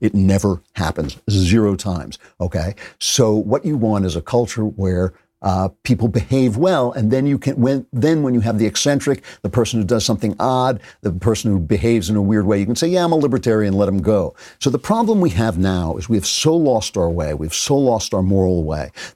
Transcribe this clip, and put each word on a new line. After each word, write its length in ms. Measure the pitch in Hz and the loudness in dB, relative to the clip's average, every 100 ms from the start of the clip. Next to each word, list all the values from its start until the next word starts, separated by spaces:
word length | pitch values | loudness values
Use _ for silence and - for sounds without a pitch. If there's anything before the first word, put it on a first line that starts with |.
It 120 | 107 | 0
never 480 | 101 95 98 101 90 - | 2 4 4 2 -2 -6
happens. 420 | - 85 - 71 - - | -4 -4 -4 -6 -6 -2
Zero 460 | 98 87 113 104 95 | 2 4 4 2 0
times, 440 | 101 87 - - - - | -4 -6 -8 -16 -20 -8
okay? 340 | 87 85 82 - - - | -6 -4 -6 -8 -16 -8
So 360 | - - 113 107 | -2 2 2 2
what 280 | 101 139 | 0 -2
you 140 | 160 147 | 0 0
want 280 | 110 104 95 | 0 0 0
is 120 | 82 | -2
a 40 | |
culture 440 | - 120 117 113 107 | -2 0 0 -2 -4
where, 480 | 104 95 90 92 - _ _ 98 | -2 -2 0 -2 -4 _ _ -2
uh, 220 | 92 92 - | -2 -2 -4
people 240 | - 117 120 | -2 0 0
behave 480 | 107 - 135 127 107 | 0 0 0 2 2
well, 380 | 180 165 123 | 2 2 0
and 180 | - 107 | -2 0
then 160 | 131 143 | 2 0
you 100 | 139 | 0
can, 220 | 139 135 | -2 0
when, 260 | 123 139 - | 0 0 -4
then 320 | 127 147 160 | 0 2 2
when 100 | 135 | 2
you 60 | 120 | 2
have 180 | 110 107 | 0 0
the 80 | 110 | 0
eccentric, 560 | - 143 139 139 135 - - | 0 0 0 0 -2 -6 -10
the 80 | 95 | -2
person 280 | 123 110 117 | 0 0 0
who 80 | 92 | 0
does 200 | 117 - | 0 0
something 280 | 110 110 - | -2 -2 -2
odd, 400 | 123 127 127 110 - - | 0 0 0 -2 -8 -8
the 100 | 104 | -6
person 400 | 87 101 107 113 | -2 0 0 0
who 80 | 98 | 0
behaves 500 | 80 104 113 117 87 | 0 0 2 2 0
in 60 | 107 | 0
a 60 | |
weird 240 | 98 107 98 | 2 2 2
way, 120 | 101 | 0
you 80 | 101 | 0
can 120 | 120 | -2
say, 100 | 165 | 0
"Yeah, 160 | 180 | 0
I'm 80 | 170 | 2
a 60 | 160 | 2
libertarian, 560 | 143 127 120 110 101 | 0 0 0 2 2
let 160 | 98 98 | 2 0
him 120 | 98 | 0
go." 340 | 101 104 85 - - - | 0 0 0 -8 -20 -4
So 100 | - | -2
the 100 | 131 | -2
problem 400 | - 220 226 208 | 0 0 2 2
we 120 | 175 | 2
have 260 | 87 113 87 | 0 0 0
now 400 | 95 92 82 71 | 0 0 -2 -4
is 100 | 92 | -2
we 80 | 110 | -2
have 100 | - | 0
so 300 | - 151 165 | -2 0 2
lost 400 | 147 117 - 104 | 2 0 -2 -2
our 140 | 85 | 0
way, 240 | 85 76 | 0 -4
we've 200 | 73 78 | -4 -6
so 240 | - - 139 | -4 -2 0
lost 360 | 131 110 - | 2 0 -2
our 100 | 101 | -2
moral 400 | 95 98 92 87 | 0 2 2 0
way, 280 | 78 76 69 - - | -2 -4 -8 -12 -10